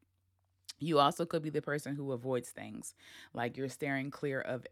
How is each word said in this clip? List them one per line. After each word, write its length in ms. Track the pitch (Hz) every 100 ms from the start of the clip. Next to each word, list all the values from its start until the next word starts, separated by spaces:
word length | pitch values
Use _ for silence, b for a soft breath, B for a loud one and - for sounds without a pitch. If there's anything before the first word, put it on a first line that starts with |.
| _ _ _ _ _ _ - -
You 200 | 156 147
also 260 | 143 170
could 160 | 165 165
be 80 | 156
the 140 | 147
person 340 | 143 147 139 143
who 160 | 139
avoids 380 | 123 127 127 120
things. 440 | - 107 107 - - B B B
Like, 240 | 117 120 123
you're 140 | 135
staring 400 | 127 143 135 139
clear 320 | - 147 135
of 240 | - 123 -